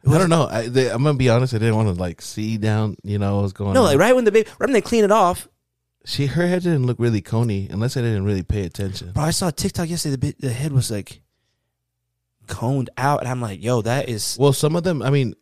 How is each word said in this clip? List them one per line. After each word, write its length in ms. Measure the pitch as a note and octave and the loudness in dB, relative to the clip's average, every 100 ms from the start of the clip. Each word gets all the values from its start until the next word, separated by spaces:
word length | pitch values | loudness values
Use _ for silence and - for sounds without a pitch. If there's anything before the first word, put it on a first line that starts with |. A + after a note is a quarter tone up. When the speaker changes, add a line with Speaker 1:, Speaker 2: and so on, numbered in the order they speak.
Speaker 1:
It 40 | C3 | 2
was 80 | D#3 | 2
Speaker 2:
I 40 | |
don't 100 | F#3 | 4
know. 180 | E3 C3 | 2 2
I, 180 | A2 A#2 | -2 0
they, 200 | B2+ B2+ | 0 0
I'm 140 | A#2 | 2
gonna 140 | D3 C#3 | 0 2
be 120 | B2+ | 4
honest. 240 | A#2 B2+ | 4 2
I 40 | A2 | 0
didn't 180 | A2+ A2 | 2 2
wanna, 160 | G#2+ | 0
like, 280 | F2 F2+ E2 | 0 -4 -8
see 360 | - - G#2+ A2 | -12 -8 -6 -2
down, 380 | G#2+ G#2+ G#2+ - | 0 0 0 -4
you 160 | G2+ G#2 | -4 -2
know, 220 | G2+ G2+ | 0 0
what's 120 | G2+ | -2
going 200 | - G2+ | -2 0
Speaker 1:
No, 80 | B3+ | 4
Speaker 2:
on. 40 | G3 | 4
Speaker 1:
like, 120 | C#3 | 4
right 160 | G#3 B3+ | 4 4
when 80 | A3+ | 4
the 60 | |
baby, 180 | G#3+ G#3 | 2 0
right 160 | - - | -4 0
when 60 | |
they 80 | B3 | 0
clean 220 | - A#3 | 2 2
it 80 | G3+ | 4
off. 360 | A3 F3+ F3+ - _ _ _ _ _ - | 4 4 0 -10 _ _ _ _ _ -10
Speaker 2:
She, 220 | - C#3+ | -4 -2
her 200 | C3+ F3 | 0 0
head 160 | F3+ | 2
didn't 220 | F3 D#3 B2 | 2 0 0
look 120 | A#2 | 0
really 220 | A#2+ G#2+ | 0 0
coney 460 | - A2 A#2 G2 G2 | -2 -2 0 -2 -4
unless 280 | G2 A#2 C3+ | -4 -4 -2
I 40 | |
didn't 220 | A#2 G#2 | -2 0
really 200 | G2 G2 | 0 -2
pay 200 | - G#2+ | -2 -4
attention. 480 | F2 - G2 F#2+ E2+ | -4 -6 -8 -8 -8
Speaker 1:
Bro, 120 | G2 D3+ | -2 -2
I 60 | |
saw 180 | E3+ F#3 | 0 -2
a 20 | |
TikTok 380 | - F#3+ - E3 | -2 -4 -4 -4
yesterday. 220 | E3+ D#3 | -4 -4
The 60 | C3+ | -2
bit, 220 | C#3+ - | -4 -4
the 120 | C3+ | -6
head 180 | A#2+ D#3 | -4 0
was, 180 | C3+ - | 0 0
like, 320 | G#2 - - _ _ _ _ _ _ _ _ _ _ _ _ - | -6 -10 -20 _ _ _ _ _ _ _ _ _ _ _ _ -14
coned 420 | - A#2 C#3 A#2 - | -6 -2 -2 -4 -2
out, 220 | C3+ D3 | 0 0
and 80 | B2 | -2
I'm 140 | B2+ | -6
like, 200 | A#2 F#2+ | -6 -6
"Yo, 200 | G#2 B2 | -2 -2
that 280 | G#2+ C3 - | 0 -2 -4
is." 280 | A2 - - | -6 -6 2
Speaker 2:
Well, 140 | C#3 | 2
some 220 | C3+ D3+ E3+ | 4 0 0
of 80 | |
them, 180 | F3 D#3 | -2 -2
I 80 | B2 | 0
mean 260 | C#3+ B2 - | 0 0 -6